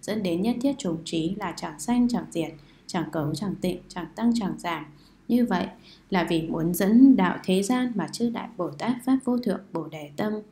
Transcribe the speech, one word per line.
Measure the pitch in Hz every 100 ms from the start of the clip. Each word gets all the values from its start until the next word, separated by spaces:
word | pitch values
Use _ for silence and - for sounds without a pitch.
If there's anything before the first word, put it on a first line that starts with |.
dẫn | - 214
đến | 190 170
nhất | 214 240
thiết | 277 277
trùng | 185 165
trí, | - 165 160 196
là | 190 165
chẳng | 175 156
sanh | - 247 240
chẳng | 240 160
diệt, | 170 151 147 - - -
chẳng | 190 156
cấu | 170 147
chẳng | 156 202 160
tịnh, | 185 180 -
chẳng | - 165 -
tăng | 233
chẳng | 233 190 -
giảm. | 175 160 147 - - _ _
Như | 240 240
vậy | 185 190 - - - _
là | 190 165
vì | 170
muốn | 160 165 165
dẫn | 175 196 226 269 226
đạo | 185 -
thế | - 185
gian | 196 254 247
mà | 214 156
chư | - 233
Đại | 226 - -
Bồ | 170
Tát | 143 220 254
phát | - 262
vô | 247 247
thượng | 240 180 -
Bồ | 165 151
Đề | 156 147 147
tâm. | 208 214 208